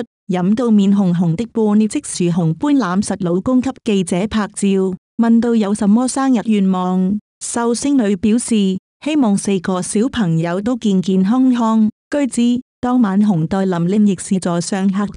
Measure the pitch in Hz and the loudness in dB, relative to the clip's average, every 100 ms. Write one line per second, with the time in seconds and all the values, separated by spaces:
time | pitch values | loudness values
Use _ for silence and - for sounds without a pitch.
0 | 240 _ - 180 180 220 240 208 196 202 | -6 _ -6 -2 0 0 2 4 4 2
1 | 190 175 175 160 233 - 214 208 214 294 | 2 0 0 -2 -4 -2 0 2 2 -2
2 | - - 175 175 160 165 294 285 196 185 | -8 -4 -2 0 -2 -2 0 0 0 -2
3 | 208 196 180 175 254 254 254 - - 196 | -2 -4 -2 -2 0 0 -2 -6 -2 0
4 | 175 180 208 220 208 - 196 190 190 185 | 0 -2 -2 -2 -4 -2 0 0 0 -4
5 | _ - 233 233 233 233 196 214 202 220 | _ -2 2 2 2 0 0 0 2 2
6 | 254 277 269 240 220 208 190 185 180 185 | 2 -2 0 0 0 0 2 0 0 0
7 | 185 208 - _ - - 233 240 285 285 | 0 -2 -8 _ -8 -4 -2 -2 0 0
8 | 202 202 220 226 - 220 196 185 - _ | 2 0 2 0 0 0 0 -2 -8 _
9 | 285 311 233 196 - 196 185 180 175 214 | -4 0 2 0 0 -2 -2 -4 -2 -2
10 | 254 240 180 160 170 180 208 247 220 190 | -2 0 0 0 -2 -4 -4 -2 0 0
11 | 180 190 190 254 262 240 226 220 214 - | 0 0 2 2 2 2 0 2 0 -2
12 | _ 285 277 - 240 247 - _ 247 254 | _ -2 -2 0 0 0 -6 _ -2 2
13 | 214 190 208 175 160 196 190 170 170 208 | 2 2 2 2 0 -2 0 0 0 2
14 | 208 180 - 190 180 170 170 202 196 190 | 2 0 -2 -2 0 -2 -2 -2 -2 -2
15 | 208 | -6